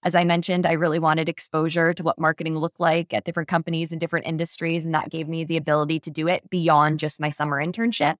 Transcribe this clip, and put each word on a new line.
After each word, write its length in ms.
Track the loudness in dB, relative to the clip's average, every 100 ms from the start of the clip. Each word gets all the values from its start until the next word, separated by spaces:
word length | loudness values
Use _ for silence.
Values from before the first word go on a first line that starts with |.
As 100 | 2
I 100 | 4
mentioned, 420 | 4 2 2 0 2
I 80 |
really 260 | 2 2 2
wanted 280 | 2 2 0
exposure 640 | -4 -4 -2 0 2 2
to 100 | 2
what 160 | -2 0
marketing 380 | 0 0 -4 -2
looked 220 | -4 _
like 340 | 2 2 0
at 100 | -4
different 260 | -4 -6 -2
companies 420 | -2 0 -4 -4
and 80 | -4
different 280 | -2 -2 -2
industries, 580 | -4 -4 -4 -2 -2 0
and 80 |
that 160 | -2 -2
gave 180 | -6 -6
me 160 | -6
the 140 | -2 -2
ability 420 | 2 2 2 -2
to 100 | -4
do 160 | -4 -2
it 220 | -2 -2
beyond 500 | 0 4 6 6 2
just 200 | -4 -4
my 100 | -6
summer 340 | -2 -2 -2
internship. 520 | -2 -2 -2 0 0 -2